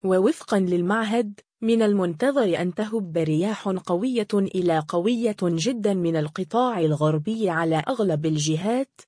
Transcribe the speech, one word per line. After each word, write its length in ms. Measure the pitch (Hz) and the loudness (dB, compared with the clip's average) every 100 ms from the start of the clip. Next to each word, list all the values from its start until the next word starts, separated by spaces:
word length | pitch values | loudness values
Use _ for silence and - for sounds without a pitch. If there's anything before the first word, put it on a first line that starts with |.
ووفقًا 560 | 190 185 196 320 - 208 | 2 4 4 0 -2 0
للمعهد، 800 | 185 175 175 214 220 233 214 202 _ _ | 2 0 0 0 0 -2 -2 -6 _ _
من 200 | 226 226 | 0 2
المنتظر 760 | 220 202 180 160 254 277 220 165 | 4 2 0 0 0 2 0 0
أن 140 | 180 | -2
تهب 420 | 175 214 220 190 165 | -4 -4 -4 -4 -2
رياح 520 | 156 156 190 214 - | 0 0 0 -4 -4
قوية 600 | 185 - 175 247 240 214 | -4 -2 -2 0 -2 0
إلى 500 | 208 196 185 175 160 156 | 0 0 0 2 0 0
قوية 480 | 175 180 240 226 208 | -2 0 0 -2 0
جدًا 520 | 180 165 175 247 208 | 0 0 -2 0 0
من 220 | 190 170 165 | 0 0 0
القطاع 640 | 151 - 185 226 254 220 | -2 -6 -4 0 0 2
الغربي 720 | 160 147 151 156 156 226 208 | 0 2 2 0 -2 -2 -2
على 320 | 160 165 160 147 | 0 0 0 0
أغلب 380 | 254 202 151 160 | -2 0 0 0
الجهات 760 | 156 151 156 190 247 269 _ | -2 0 -2 0 -2 -4 _